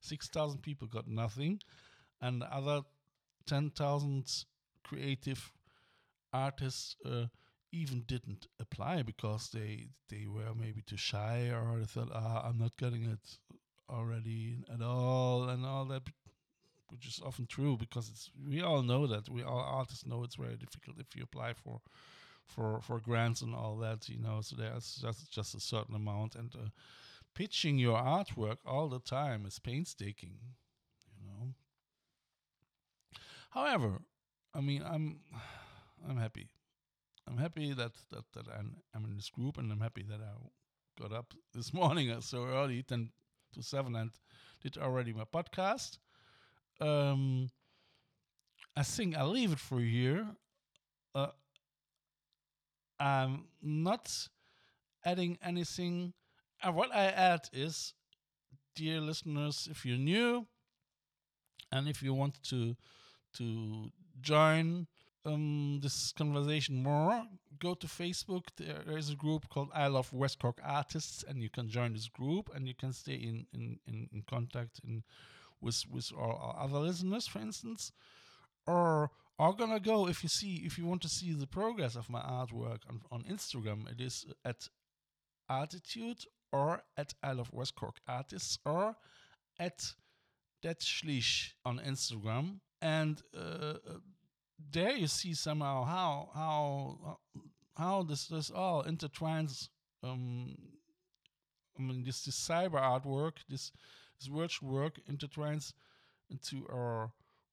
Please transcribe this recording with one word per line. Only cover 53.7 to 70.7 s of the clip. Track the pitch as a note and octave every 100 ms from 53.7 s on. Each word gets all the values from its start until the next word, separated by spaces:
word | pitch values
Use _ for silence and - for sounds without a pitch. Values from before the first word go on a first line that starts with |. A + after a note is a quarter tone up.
| D3+ E3+ A#3 - - - _ _ _ _ _ _ _
adding | F3 F3+ F3 F3
anything. | F3+ F3 E3 - F3 F3 F3+ - _ _ _ -
Uh, | F#3
what | E3 -
I | G3+ F#3+
add | F#3+ F#3 E3+ -
is, | C3 D#3 D#3 - - _ _ _ _ _ C3+ _
dear | - D#3 D#3+
listeners, | D3+ D#3+ D#3+ D3 D3 C#3+ -
if | D3+ B2+
you're | B2
new | C#3+ G3+ A#3+ A#3+ A3 _ _ _ _ _ _ _ _ _ _ - -
and | C3 D3
if | C#3
you | C3+
want | C3+ C#3 - -
to, | B2+ A#2 A#2+ - - - - _ -
to | A#2 A2 A2 G#2+ G#2+ - - B2+
join, | C#3+ D3+ D#3 D#3+ E3 F3 E3 _ _ _
um, | D3+ D3+ D3+ D3 C#3+ C#3+
this | C#3 - D3
conversation | - D3+ C#3+ C#3+ D3+ C3 C3
more, | C3+ D3 E3 A#3 A#3 F#3 - C#3+
go | F3
to | F3+ E3
Facebook. | - F3 F3+ - F3+ - -
There | D#3 D3+ D#3+ D#3
is | D3
a | C#3+
group | D3+ D#3 -
called | C#3 D3
I | D#3+ C#3+
Love | C3+ B2
West | C3 C#3 -
Cork | A#2+ -
Artists, | C#3+